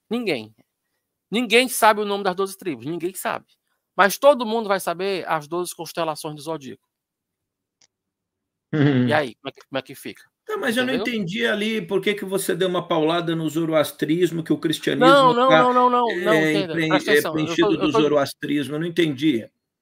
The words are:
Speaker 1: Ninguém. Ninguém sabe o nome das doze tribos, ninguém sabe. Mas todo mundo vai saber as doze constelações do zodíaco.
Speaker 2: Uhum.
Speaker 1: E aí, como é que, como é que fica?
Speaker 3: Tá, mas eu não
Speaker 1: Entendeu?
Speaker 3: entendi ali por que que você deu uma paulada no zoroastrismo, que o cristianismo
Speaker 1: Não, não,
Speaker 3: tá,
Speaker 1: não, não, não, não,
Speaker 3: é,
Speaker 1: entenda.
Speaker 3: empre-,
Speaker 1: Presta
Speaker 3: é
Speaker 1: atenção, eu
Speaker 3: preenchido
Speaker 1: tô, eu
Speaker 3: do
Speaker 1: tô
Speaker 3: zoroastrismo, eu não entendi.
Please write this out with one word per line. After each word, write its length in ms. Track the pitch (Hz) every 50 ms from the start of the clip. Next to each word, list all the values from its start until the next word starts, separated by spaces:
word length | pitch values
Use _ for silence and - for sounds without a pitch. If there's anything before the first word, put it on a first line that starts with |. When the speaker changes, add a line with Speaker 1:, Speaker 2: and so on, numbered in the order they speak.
| _ -
Speaker 1:
Ninguém. 440 | 202 240 240 202 156 120 107 107 107 _ _ _ _ _ _ _ _ _ _ _ _ _ _ -
Ninguém 380 | 185 220 254 208 202 240 262 240
sabe 320 | - - - 214 220 208 214
o 20 |
nome 160 | 202 202 196 202
das 100 | 196 180
doze 220 | 180 196 190 190
tribos, 280 | - - 190 143 113 110
ninguém 280 | 143 170 170 156 180 196
sabe. 320 | - - 226 170 60 - _ _ _ _ _ _ _ _ _ _
Mas 220 | - 185 196 185 -
todo 260 | - 277 294 240 247
mundo 220 | 214 220 233 220 196
vai 100 | 196 190
saber 460 | - - 170 165 190 196 196 180 - -
as 180 | 165 156 147 147
doze 260 | 165 175 180 170 -
constelações 600 | - 165 151 - - 165 160 151 147 - 160 151
do 60 | 151 139
zodíaco. 440 | 156 160 156 135 127 107 - _ _ _ _ _ _ _ _ _ _ _ _ _ _ _ _ _ _ _ _ _ _ _ _ _ _ _ _ _ _ _ _ _ _ _ _ _ _ -
Speaker 2:
Uhum. 320 | 156 139 147 139 127 123 127
Speaker 1:
E 40 | 147
aí, 220 | 151 147 123 104
como 120 | _ - 139
é 40 | -
que, 80 | - - _
como 100 | - 135
é 40 | 127
que 120 | - 135
fica? 280 | - - 120 95 - - _ _ _ _
Speaker 3:
Tá, 120 | - 427
mas 200 | 415 - 262 214
eu 80 | 254 254
não 100 | 254 262
Speaker 1:
Entendeu? 200 | 254 208 247 240
Speaker 3:
entendi 320 | 220 202 165 185 233 233
ali 360 | 233 214 208 208 220 226 214 180
por 180 | 165 196 190
que 140 | 185 208 208
que 100 | 202 -
você 300 | 190 196 185 190 - 185
deu 140 | 170 190 185
uma 180 | 180 180 170
paulada 480 | - 175 165 151 156 170 170 170 160 165
no 140 | 165 160 156
zoroastrismo, 960 | 143 165 165 160 160 156 143 - - - 156 - 156 175 180 165 165 170 160
que 80 | - 156
o 60 | 147
cristianismo 480 | - 165 151 - - - - - 247
Speaker 1:
Não, 280 | 262 277 285 269 254 240
não, 140 | 240 254 262
Speaker 3:
tá, 140 | 262 254 254
Speaker 1:
não, 100 | 254 247
não, 160 | 247 247 247
não, 160 | 247 247 240 233 202 175
não, 120 | 175 - 160
Speaker 3:
é, 200 | 160 156 156 156
Speaker 1:
entenda. 200 | 202 190 170 160
Speaker 3:
empre-, 160 | 165 160 160
Speaker 1:
Presta 220 | 175 185 - -
Speaker 3:
é 40 | 214
Speaker 1:
atenção, 160 | 220 - 180
eu 40 | 156
Speaker 3:
preenchido 340 | 160 156 156 170 160 170 -
Speaker 1:
tô, 60 | 160
eu 60 | 151
Speaker 3:
do 120 | - 156 135
Speaker 1:
tô 80 | 220
Speaker 3:
zoroastrismo, 760 | 156 143 147 147 139 131 - _ - 143 143 147 143 131 147
eu 40 | 151
não 60 | 165
entendi. 600 | 175 165 175 175 156 143 123 143 156 139 113 104 - _ _ _ _ _ _